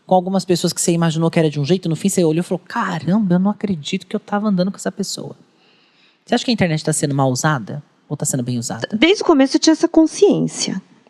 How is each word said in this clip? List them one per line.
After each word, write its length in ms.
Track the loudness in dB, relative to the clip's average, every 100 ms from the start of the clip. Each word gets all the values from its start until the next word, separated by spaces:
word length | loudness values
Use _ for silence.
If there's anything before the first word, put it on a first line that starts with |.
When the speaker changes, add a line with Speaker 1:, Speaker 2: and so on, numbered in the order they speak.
| 0
Speaker 1:
com 80 | 0
algumas 300 | 2 -2 0
pessoas 260 | 0 -2
que 80 | -2
você 140 | 0
imaginou 360 | 2 0 0 0
que 100 | 2
era 100 | 0
de 100 | 0
um 60 | 0
jeito, 240 | 0 -2
no 60 | -2
fim 100 | -2
você 160 | 2
olhou 160 | 2 0
e 40 |
falou, 180 | -2 -6 -6
"Caramba, 680 | -6 -4 -4 0 0 2 2
eu 40 |
não 120 | 2
acredito 560 | -2 -4 -4 -6 -8 -6
que 80 | -10
eu 40 |
tava 260 | -4 -2 0
andando 240 | 0 0
com 60 | -4
essa 140 | -8
pessoa." 440 | -6 -8 -8 -12 -16 _ _ _ _ _ _ _ _ -4
Você 100 | -2
acha 100 | 0
que 60 |
a 20 |
internet 280 | 0 0 0 -2
tá 80 |
sendo 200 | -2 0
mal 160 | 0 0
usada 540 | 2 0 -2 -4 -12 -14 _ -10
ou 80 | -8
tá 100 | -4
sendo 180 | -4
bem 140 | -4 -4
usada? 300 | -6 -8 -6
Speaker 2:
Desde 300 | 0 2 2
o 20 | 4
começo 320 | 4 4 2
eu 20 |
tinha 140 | 2
essa 160 | 2 2
consciência, 920 | 4 4 4 4 4 0 -4 -6 -6 -10 _ _